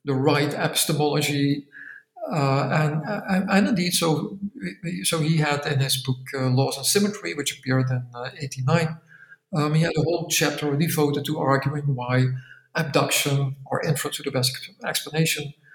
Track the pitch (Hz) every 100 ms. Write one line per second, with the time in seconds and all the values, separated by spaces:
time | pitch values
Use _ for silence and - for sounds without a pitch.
0 | 143 131 139 143 143 - 165 - - 151
1 | 151 143 147 143 143 143 - - - -
2 | _ 370 320 175 139 135 143 156 151 156
3 | - 202 - 190 190 196 262 202 175 -
4 | 165 151 - - 202 - 185 - 170 180
5 | 196 165 151 165 151 143 156 139 135 -
6 | 131 127 - 139 131 127 135 - - 202
7 | 202 - 170 156 139 - 131 131 127 127
8 | 123 120 127 170 139 131 127 165 160 160
9 | - - - - _ 170 151 156 165 -
10 | 147 165 170 - 147 - 147 139 160 135
11 | 147 139 131 156 139 135 139 147 143 127
12 | 123 127 127 131 - - _ 165 160 143
13 | 139 - 147 139 139 - - 139 170 143
14 | 147 - 143 135 123 - - - - -
15 | - 156 160 - 143 - _